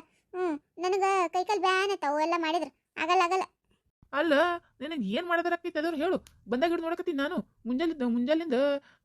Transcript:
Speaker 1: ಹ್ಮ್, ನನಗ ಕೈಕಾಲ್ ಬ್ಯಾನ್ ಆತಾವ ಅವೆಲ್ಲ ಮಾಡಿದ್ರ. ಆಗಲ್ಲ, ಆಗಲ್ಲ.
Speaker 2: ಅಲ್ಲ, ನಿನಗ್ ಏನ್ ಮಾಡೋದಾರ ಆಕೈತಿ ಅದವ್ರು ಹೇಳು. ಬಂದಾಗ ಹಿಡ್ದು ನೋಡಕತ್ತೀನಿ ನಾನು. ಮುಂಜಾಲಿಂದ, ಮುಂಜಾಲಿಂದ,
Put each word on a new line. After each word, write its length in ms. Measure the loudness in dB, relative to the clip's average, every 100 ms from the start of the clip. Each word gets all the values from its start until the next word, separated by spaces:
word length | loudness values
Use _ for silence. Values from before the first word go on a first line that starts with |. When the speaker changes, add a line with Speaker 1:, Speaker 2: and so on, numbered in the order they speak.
| -4 _ _
Speaker 1:
ಹ್ಮ್, 260 | -4 -2 -4 _ -6
ನನಗ 260 | 0 2 2 2 2
ಕೈಕಾಲ್ 320 | 0 0 0
ಬ್ಯಾನ್ 320 | 2 2 0
ಆತಾವ 220 | -2 -2
ಅವೆಲ್ಲ 200 | 0 0 0
ಮಾಡಿದ್ರ. 300 | 0 -2 -4 _ _ -6
ಆಗಲ್ಲ, 240 | 0 2
ಆಗಲ್ಲ. 220 | 4 2 -2 _ _ _ _ _ -8
Speaker 2:
ಅಲ್ಲ, 200 | -2 2 4 4 0 _ -14
ನಿನಗ್ 240 | -10 -6
ಏನ್ 240 | -4 -2 0
ಮಾಡೋದಾರ 260 | 0 2
ಆಕೈತಿ 260 | -2 -4 -2
ಅದವ್ರು 180 | -2 0
ಹೇಳು. 200 | 0 -2 -4 _ -6
ಬಂದಾಗ 200 | 0 2
ಹಿಡ್ದು 140 | 0
ನೋಡಕತ್ತೀನಿ 340 | -2 -4 -4 -2
ನಾನು. 200 | -2 -2 -8 _ -6
ಮುಂಜಾಲಿಂದ, 360 | -2 -2 -2
ಮುಂಜಾಲಿಂದ, 520 | -2 0 2 0 0 0 0 0 -6 _